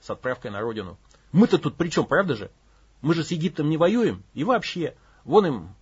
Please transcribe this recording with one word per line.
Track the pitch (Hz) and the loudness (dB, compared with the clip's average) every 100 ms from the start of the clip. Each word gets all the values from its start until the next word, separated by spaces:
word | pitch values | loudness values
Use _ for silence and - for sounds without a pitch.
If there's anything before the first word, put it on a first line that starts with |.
с | - | -12
отправкой | 101 127 127 120 | -8 -6 -6 -6
на | 101 | -6
родину. | 113 110 92 82 _ _ _ | -6 -6 -8 -14 _ _ _
Мы-то | 151 226 175 | 4 4 4
тут | 147 - | 0 -2
при | 170 | -2
чем, | - 127 | 0 2
правда | 160 190 | 2 0
же? | 113 98 - _ _ _ _ | -4 -8 -16 _ _ _ _
Мы | 135 | -2
же | 165 | 0
с | 151 | -2
Египтом | 175 170 147 147 | -2 -2 -2 -2
не | 156 | 2
воюем. | 170 233 208 95 - | 2 2 0 -2 -8
И | 113 | -6
вообще, | 175 240 - 175 151 - _ _ | -2 -2 -2 -6 -6 -8 _ _
вон | - 185 190 | 2 4 4
им | 120 85 - | -2 -8 -12